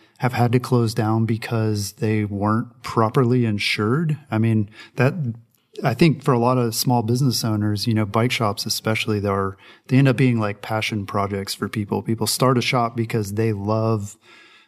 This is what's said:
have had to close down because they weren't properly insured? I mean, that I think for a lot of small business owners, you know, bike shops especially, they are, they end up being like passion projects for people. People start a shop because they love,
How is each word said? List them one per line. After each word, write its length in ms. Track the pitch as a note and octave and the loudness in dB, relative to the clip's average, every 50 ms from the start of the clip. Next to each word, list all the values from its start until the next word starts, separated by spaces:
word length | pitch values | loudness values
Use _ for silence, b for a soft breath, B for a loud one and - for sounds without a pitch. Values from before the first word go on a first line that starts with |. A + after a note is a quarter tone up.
| b b b b | b b b b
have 160 | - B2 - | -4 -2 2
had 180 | - B2 A#2+ A#2 | 2 2 2 2
to 80 | B2+ | 0
close 320 | B2+ - B2+ A#2+ A#2 A2 A2+ | 0 2 2 2 2 2 0
down 320 | - A2+ G#2+ A2 A2+ A2+ | 0 0 0 2 0 0
because 680 | A2 A#2 A2 - - A#2+ A2+ A2 G#2+ G#2+ G#2 G2+ G2 - | 0 -2 -4 -4 -4 -2 -2 0 0 -2 -2 -4 -6 -6
they 340 | - A2+ G#2+ A2 G#2+ G#2+ | -4 -2 0 0 0 -2
weren't 560 | G2+ G2+ G2 G2+ G#2 G#2+ A2+ B2 A#2+ - _ - | -2 -4 -2 0 0 0 0 -2 -4 -10 _ -12
properly 640 | - - A#2 A2+ A2 - C#3+ B2+ A#2 B2+ B2+ A#2+ | -4 0 2 2 2 4 2 2 4 4 2 2
insured? 720 | A2 G#2 G2+ - - - - G#2 G#2+ B2+ D#3 F3 D#3 D3+ - - - | 0 0 -2 -2 -4 -2 0 0 0 0 0 0 -2 -2 -4 -4 -4
I 60 | A2+ | -2
mean, 320 | A2 A2 A2+ A2 A2 G#2 G2+ B B B B B | 0 2 4 2 2 0 -2 B B B B B
that 180 | - B2 A#2 - F#3 C#3+ A#2 A2+ - - _ _ _ _ _ - - - | 0 0 0 2 0 -4 -6 -6 -8 -14 _ _ _ _ _ -12 -4 -2
I 120 | C#3 G#2+ | -2 2
think 280 | - F3 D#3+ B2 - - | 4 4 4 4 2 2
for 100 | D3 C3 | 2 2
a 60 | A#2+ | 4
lot 180 | A#2 B2 B2+ | 4 4 2
of 180 | B2+ A#2+ A2+ A2 | 2 2 0 -2
small 280 | - - C3+ B2 A#2+ G#2+ | -2 0 2 2 2 2
business 420 | A2 B2 B2+ C#3+ B2+ A2 - - | 2 0 2 2 0 0 0 -2
owners, 420 | A2+ A2 G#2 G#2 G#2+ G#2 G2+ - | 0 0 0 0 0 -2 -2 -2
you 80 | A#2+ A2 | 0 0
know, 120 | A2 G#2+ | 0 0
bike 240 | G2 G2+ A2+ A2+ B2+ | 0 0 0 0 2
shops 340 | - - A#2 G#2 G2 - - | 0 0 -2 -2 -2 -4 -6
especially, 540 | A2 - - - A2 A2 A2 - A2+ G#2+ G#2 | -6 -6 -4 -2 -2 -2 -2 -2 -2 -2 -2
they 100 | G2 G2+ | 0 0
are, 280 | G2 G2 G2 G2 F#2+ B B B B B B - | 0 0 -2 -4 -6 B B B B B B 0
they 100 | C3 C3 | 2 4
end 100 | C#3 C3+ | 4 4
up 80 | A#2+ | 4
being 220 | G#2+ C#3 B2+ A#2+ A2+ | 4 2 2 2 2
like 240 | G#2+ G#2 G#2 - - | 0 -2 -4 -6 -8
passion 420 | - A2 G#2+ G#2+ - A2+ G#2 G2+ | -4 -4 -4 -2 -2 -4 -6 -6
projects 500 | G2+ - G#2 G2 G2 G2+ G2 G2 - - | -4 -2 -2 -2 -2 -2 -6 -6 -6 -6
for 140 | - G#2+ G2+ | -6 -6 -6
people. 340 | - A2 G2+ - G#2+ G2+ G2+ | -4 -4 -4 -2 -2 -4 -2
People 240 | - A2 A2 A2 | -2 -4 -2 -2
start 320 | G#2+ - - C3+ B2+ C3 B2 | -4 0 2 2 2 2 2
a 40 | A2+ | 0
shop 340 | - - B2+ A#2 A2+ A#2 | 0 0 0 -2 -2 -2
because 380 | A#2 A2+ A2+ - A2+ G#2 G2 G2+ | -4 -6 -2 -2 -4 -4 -2 -2
they 180 | G#2+ A2+ A2+ G#2+ | -2 0 0 0
love, 640 | G2 G2 G#2 A2 A2 A2 A2+ A2+ G#2+ G2+ G2+ - B B B B B B B B B B | -2 -2 -2 0 0 0 0 0 -2 -4 -8 -14 B B B B B B B B B B